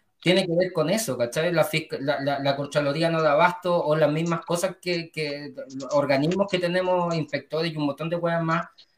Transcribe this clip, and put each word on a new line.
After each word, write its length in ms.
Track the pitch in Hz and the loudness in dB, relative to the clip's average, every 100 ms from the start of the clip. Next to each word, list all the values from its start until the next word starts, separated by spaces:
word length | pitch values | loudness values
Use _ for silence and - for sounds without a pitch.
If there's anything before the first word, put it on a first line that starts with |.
| _ _ | _ _
tiene 260 | 165 185 185 | 2 2 2
que 100 | 165 | 0
ver 180 | 185 | 0
con 160 | 160 151 | 0 0
eso, 260 | 220 - 123 | 0 -2 -2
¿cachai? 340 | 120 160 175 | -2 0 0
La 100 | 165 | 2
fisc-, 360 | 151 156 - 147 | 2 0 -4 -4
la, 200 | 139 135 | -2 -2
la, 180 | 139 135 | -2 0
la 160 | 139 139 | 0 -2
Contraloría 560 | 139 151 143 151 165 | -2 0 0 2 0
no 100 | 165 | 2
da 120 | 156 | 4
abasto 500 | 147 165 - 180 175 | 4 4 2 -2 0
o 120 | 151 156 | 2 2
las 160 | 147 | 2
mismas 320 | 156 170 165 | 2 0 -2
cosas 340 | - 170 185 - | -2 -2 -2 -4
que, 300 | 180 170 160 | -4 -4 -4
que 420 | 156 147 143 143 - 135 135 | -6 -6 -6 -12 -14 -12 -12
los 180 | - | 0
organismos 540 | 143 143 135 156 190 196 | 2 2 2 2 2 0
que 80 | 175 | 0
tenemos, 560 | 170 185 185 180 170 165 | 0 0 2 2 2 -2
inspectores 560 | 147 139 - 156 165 | -2 -6 -4 -2 -2
y 60 | 151 | -2
un 80 | 147 | -4
montón 240 | 135 160 | -4 -4
de 100 | 170 | -2
cosas 220 | 170 170 | 0 0
más, 260 | 165 165 - - - | 0 -2 -4 -14 -20